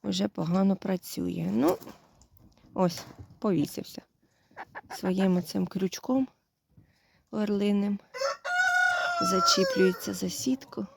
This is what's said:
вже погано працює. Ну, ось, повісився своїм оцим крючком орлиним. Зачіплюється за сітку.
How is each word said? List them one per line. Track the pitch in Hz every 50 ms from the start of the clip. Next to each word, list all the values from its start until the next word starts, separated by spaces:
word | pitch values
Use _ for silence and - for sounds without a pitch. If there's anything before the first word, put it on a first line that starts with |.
| -
вже | 208 190 180 196
погано | 208 _ - 170 160 175 190 196 196 190
працює. | 190 - 190 190 175 - - - 180 175 180 180 175 165 180
Ну, | 202 226 262 330 - - - - - - _ _ _ _ - _ _ - - - _ _ _ - -
ось, | - 185 175 170 - - - - - - - - -
повісився | - 220 185 151 143 - - - - - - - - _ _ _ _ _ _ _ _ _ _ - - _ - - - - -
своїм | - - 190 185 190 190 190 180
оцим | 180 180 - - 202 185
крючком | 175 - 180 185 185 - - - - 254 269 262 - _ _ _ _ _ _ _ _ _ - - _ _ _ _ _ _ _ _ _
орлиним. | - 220 214 208 208 202 202 208 202 202 202 208 202 196 - _ - 494 539 554 571 - _ 719 719 719 719 719 719 719 719 719 719 698 - - - -
Зачіплюється | - - 185 185 185 190 - 196 190 180 - - 190 190 180 - - - 196
за | 180 190 180
сітку. | - - - - 262 262 - - - - - - -